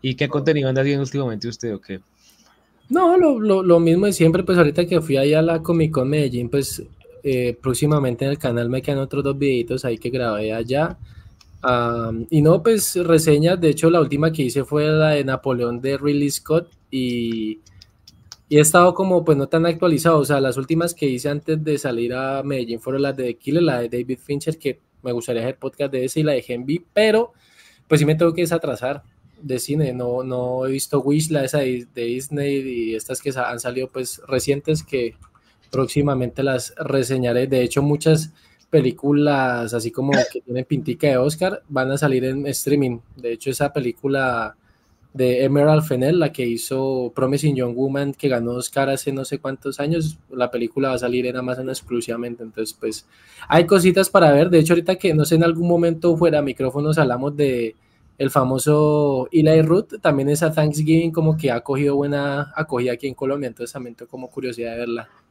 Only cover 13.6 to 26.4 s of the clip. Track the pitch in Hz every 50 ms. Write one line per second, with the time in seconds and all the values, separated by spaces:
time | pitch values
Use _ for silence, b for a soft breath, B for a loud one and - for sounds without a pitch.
13.6 | 170 160 147 156 - 165 170 170 151 135 139 139 156 165 160 160 139 123 120 139
14.6 | 131 - 147 151 151 156 156 156 156 156 151 147 139 131 131 131 - 139 127 120
15.6 | 120 120 120 120 127 135 139 135 139 147 143 143 143 143 135 - _ - 151 170
16.6 | 175 - _ _ _ _ - 131 127 123 120 120 117 117 117 113 110 107 107 -
17.6 | _ b b b b b _ _ _ - _ _ _ - - _ _ _ 151 147
18.6 | 151 156 - 180 175 180 175 - 190 190 185 175 160 170 151 139 139 135 - 165
19.6 | 165 170 165 165 185 175 160 139 156 170 165 151 143 127 147 139 135 131 120 135
20.6 | 135 131 160 160 170 170 170 - 156 139 127 123 - 143 143 147 151 - 160 156
21.6 | 156 156 151 139 - 139 120 117 120 120 123 127 135 135 135 135 135 139 143 131
22.6 | 123 113 117 113 - 127 131 135 139 139 135 135 127 123 117 _ _ 135 139 165
23.6 | 175 151 131 123 120 117 123 123 127 127 127 123 - - 143 143 - 160 156 156
24.6 | - 139 123 _ _ _ _ _ - 127 120 120 117 - 123 117 117 127 131 _
25.6 | - 135 - _ 143 135 135 131 127 131 - 156 156 156 143 127